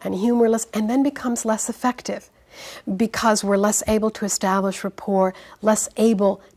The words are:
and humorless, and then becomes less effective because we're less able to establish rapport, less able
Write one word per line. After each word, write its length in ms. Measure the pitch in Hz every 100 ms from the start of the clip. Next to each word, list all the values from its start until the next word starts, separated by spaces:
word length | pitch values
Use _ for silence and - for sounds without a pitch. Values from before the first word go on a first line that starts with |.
and 120 | 196
humorless, 520 | 190 233 240 226 226 -
and 140 | 214 214
then 140 | 262
becomes 420 | 277 277 254 233
less 240 | 220 220 -
effective 640 | - 254 247 - 202 - _ _ - - - - 185
because 460 | 220 - 233 208
we're 140 | 202 196
less 260 | 208 - -
able 240 | 214 220
to 140 | -
establish 600 | 190 - 196 190 190 190
rapport, 480 | 196 - - 190 185 - - -
less 260 | 208 214 - -
able 440 | 220 196 196 196 -